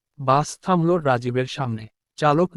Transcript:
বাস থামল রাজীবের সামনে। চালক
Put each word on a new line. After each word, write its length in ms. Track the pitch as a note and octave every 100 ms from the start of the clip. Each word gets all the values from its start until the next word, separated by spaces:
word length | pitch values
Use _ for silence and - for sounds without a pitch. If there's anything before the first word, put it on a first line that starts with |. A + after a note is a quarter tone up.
| _ _
বাস 400 | C3 C#3 D3+ -
থামল 360 | - F3+ E3 F3
রাজীবের 480 | D3 A#2+ B2 B2 C3
সামনে। 400 | - B2+ A2+ A2 _ _ -
চালক 340 | D3+ D3 F3+